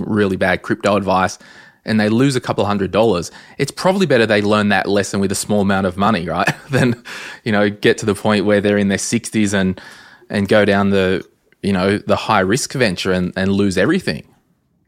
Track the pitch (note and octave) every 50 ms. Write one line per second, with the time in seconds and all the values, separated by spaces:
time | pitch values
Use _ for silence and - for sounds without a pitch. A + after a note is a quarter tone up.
0 | - - G#2+ G#2 G#2 G2 F#2+ E2+ F#2+ F#2 F2+ E2+ - - - - - G2+ G2+ G2
1 | G2 F#2 F#2 F#2 F#2+ F#2 - - - - - - - - _ _ - - A2 G#2+
2 | G#2+ G#2+ A2 A#2 C3+ C#3+ C3 B2+ - - A2 - G2+ G2+ G#2 G2+ F#2+ F2+ F2+ G2
3 | A2+ A#2 F#2+ F2 D#2+ - - - - - - - C#3 C#3 - - - F#3 F#3+ G3+
4 | F#3+ D3 C3+ A#2 A2+ G#2+ G#2+ G#2 G#2 G2+ G#2+ G#2+ G#2 G2+ G2+ F#2+ - - G2+ G2+
5 | F#2+ - - G2+ G2 F#2+ G2 - - - G#2+ G#2 G2 G2 G2 F#2+ F#2+ F#2 F2 G2+
6 | G2 G#2+ A2 F2 E2 E2+ D#2+ F2 G2+ - - - - - C3+ B2+ C#3+ B2 A#2 -
7 | - - - - - - - - - A2+ G#2 G2+ G#2 G#2 G#2 - - A#2 A2 -
8 | - G#2+ G2 - - A2 G#2+ G#2 F2 G#2 G#2 G#2 F#2+ G#2 G#2 G#2 G2+ G2 G2 F#2+
9 | - - A#2+ A2+ - - - A2 G#2+ G2 G#2 G2 F#2+ F#2 F#2 - - - - -
10 | - - - - - - A2 G#2 G2 F#2+ A#2 G#2+ G2+ G#2 G2+ G2+ G2+ G2 G2 G2
11 | F#2 F#2 F#2+ E2+ - - _ _ _ _ _ - - F#2+ G2 F2+ F#2 G2+ G#2 G2+
12 | - - G2 - - - A2+ G2+ F#2+ F#2 G2 - - - - C3+ B2 G#2 F2 -
13 | - G2 F#2 F#2 F2+ F2 - F#2+ F#2+ G2 G2 G2 G2+ G2 F2+ F#2 F#2+ C#3+ F3 F#3
14 | - - D#2+ - - _ _ _ _ _ _ _ _ _ _ _ _